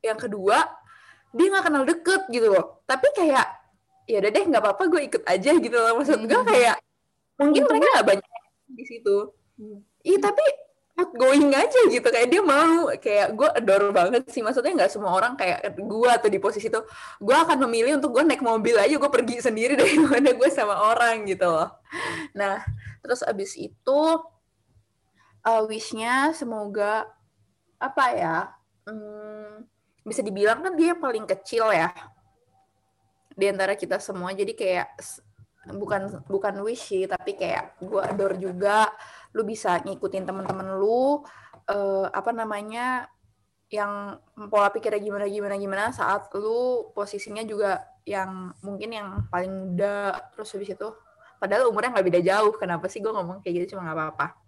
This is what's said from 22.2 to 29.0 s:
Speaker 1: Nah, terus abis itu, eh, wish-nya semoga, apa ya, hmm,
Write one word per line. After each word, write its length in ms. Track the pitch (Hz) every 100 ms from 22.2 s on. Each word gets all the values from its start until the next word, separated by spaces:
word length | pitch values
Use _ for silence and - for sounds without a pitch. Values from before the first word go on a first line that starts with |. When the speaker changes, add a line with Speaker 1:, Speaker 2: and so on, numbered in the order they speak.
| 302 202
Speaker 1:
Nah, 240 | 202 196 - - - -
terus 240 | - 247
abis 320 | - 202 196 -
itu, 440 | - _ - 277 311 330 - _ _ _ _ _ _ _ _ _ _ _
eh, 220 | 220 226 220
wish-nya 680 | 220 - 220 226 262 285
semoga, 800 | 311 247 220 208 208 202 220 214 _ _ _ _ _ _ _
apa 240 | 262 269 262
ya, 240 | 214 170 165 190 - _ _ -
hmm, 800 | 214